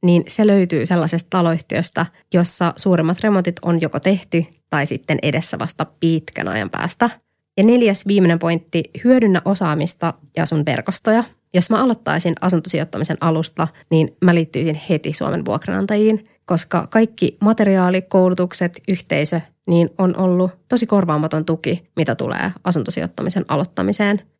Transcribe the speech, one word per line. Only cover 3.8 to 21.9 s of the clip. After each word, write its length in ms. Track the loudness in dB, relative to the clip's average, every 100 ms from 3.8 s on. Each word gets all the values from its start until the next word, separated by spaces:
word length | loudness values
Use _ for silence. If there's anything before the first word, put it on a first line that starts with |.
joko 200 | 0 -2
tehty 440 | 0 0 0 -4 -4 _ _
tai 160 | -4 -4
sitten 320 | -6 -4 -4
edessä 360 | -2 -2 -4 -4
vasta 280 | -8 -6 -8 _
pitkän 480 | 0 0 -4 -10 -6
ajan 220 | -6 -6
päästä. 400 | -6 -6 -2 -2 -4 _ _ _ 2
Ja 80 |
neljäs, 420 | 4 6 4 0 0
viimeinen 320 | 2 4 2
pointti, 440 | 0 -2 -2 -6 -6 -4
hyödynnä 380 | 2 4 4 2
osaamista 720 | 2 -2 0 0 -2 -2 -4 -6 -12 -4
ja 100 | -2
sun 180 | 0 0
verkostoja. 580 | -2 -2 -4 2 0 0 _ _
Jos 160 | 0 2
mä 120 | 2
aloittaisin 520 | 2 0 -2 -2 -2 -2
asuntosijoittamisen 760 | 0 0 0 -4 -4 -6 -4 -2
alusta, 480 | -2 -2 -4 -4 -6 -6 _
niin 260 | 0 0 _
mä 100 | 2
liittyisin 460 | 2 0 -2 -4 -4 -2
heti 240 | -4 -2
Suomen 320 | -6 -4 -4
vuokranantajiin, 840 | -4 -4 -4 -4 -2 2 2 0 -4 _
koska 420 | -4 -4 -2 -4 0
kaikki 500 | 0 0 0 -4 0
materiaali, 640 | 0 2 2 4 2 0
koulutukset, 760 | 0 2 2 2 -4 -2 -4 -6 -6
yhteisö, 520 | -6 -2 -2 0 -2 -6 _ 0
niin 240 | 2 2 _
on 180 | 0 2
ollut 340 | 0 2 0 -4 _
tosi 180 | -2 2
korvaamaton 580 | 0 2 0 0 -2
tuki, 460 | -2 -4 -2 -6 _